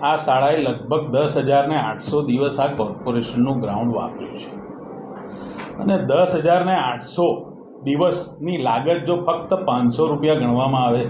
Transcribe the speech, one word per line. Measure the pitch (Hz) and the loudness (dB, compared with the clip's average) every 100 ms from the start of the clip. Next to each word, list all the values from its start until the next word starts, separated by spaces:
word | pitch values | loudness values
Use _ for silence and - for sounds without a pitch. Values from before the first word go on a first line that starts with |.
| 143 | 2
આ | 151 - | 2 2
શાળાએ | 131 139 156 | 4 4 2
લગભગ | 135 120 110 156 143 127 | 0 -2 -2 -2 0 2
દસ | 151 147 131 | 2 2 4
હજાર | 139 143 | 4 4
ને | 156 | 0
આઠસો | 110 107 - 147 143 | -2 -4 -2 -2 2
દિવસ | 123 139 135 139 | 2 2 2 0
આ | - | 0
કોર્પોરેશનનું | 107 - 127 120 110 120 127 131 | -4 -4 -2 -2 -2 0 2 0
ગ્રાઉન્ડ | 110 101 120 104 | -2 -2 -2 -2
વાપર્યું | 90 - - - | -4 -8 -12 -12
છે | - - - - - - - - - - - - - - | -14 -14 -14 -14 -14 -14 -14 -14 -14 -14 -14 -12 -12 -4
અને | 101 165 131 | 0 0 2
દસ | 143 180 180 156 | 4 4 4 4
હજાર | 180 180 | 4 4
ને | 185 | 0
આઠસો | 127 120 - - 175 123 - - - - 127 | 0 -4 -6 0 0 0 -6 -16 -18 -10 -2
દિવસની | 147 175 151 - - 156 175 127 | 2 2 0 -6 -8 -6 -2 0
લાગત | 117 143 175 165 | 0 2 0 2
જો | 175 170 | 0 0
ફક્ત | 165 - - - | -2 0 -2 0
પાંચસો | 123 123 117 156 | 2 2 2 0
રૂપિયા | 147 156 156 | 2 2 2
ગણવામાં | 123 123 135 135 123 | 2 2 2 2 2
આવે | 120 123 | 2 -2